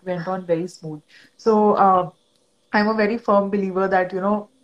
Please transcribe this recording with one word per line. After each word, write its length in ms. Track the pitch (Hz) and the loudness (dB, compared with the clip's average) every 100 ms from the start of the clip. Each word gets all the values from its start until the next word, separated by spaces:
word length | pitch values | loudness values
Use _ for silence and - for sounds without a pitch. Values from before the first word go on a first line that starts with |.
went 240 | 185 175 175 | -10 -8 -6
on 180 | 185 175 | -6 -4
very 220 | 165 175 | -4 -4
smooth. 340 | - 160 151 _ - _ _ | -10 -14 -14 _ -20 _ _
So, 360 | 226 214 208 - | 0 2 4 4
uh, 340 | 196 185 165 _ _ _ _ _ _ | 4 2 0 _ _ _ _ _ _
I'm 140 | 214 214 | 0 0
a 40 | |
very 240 | 220 208 233 | 0 0 -2
firm 320 | - 202 196 | 0 0 2
believer 380 | 196 190 185 190 | -2 -2 -2 0
that, 240 | 190 185 | 0 0
you 80 | 190 | -2
know, 300 | 202 214 208 _ | -2 -4 -6 _